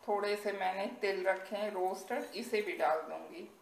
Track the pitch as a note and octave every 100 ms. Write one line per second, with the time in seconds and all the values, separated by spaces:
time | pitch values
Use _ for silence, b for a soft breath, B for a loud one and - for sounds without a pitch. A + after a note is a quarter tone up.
0 | - G#3 G3+ G#3 G#3 G3 F#3 F#3+ G3+ -
1 | G3+ F#3+ F#3 F#3 - G#3 G#3 F#3+ F#3 -
2 | - B3 A#3 - A#3+ G#3+ G3 E3 D#3 D#3+
3 | - - - A2+ - -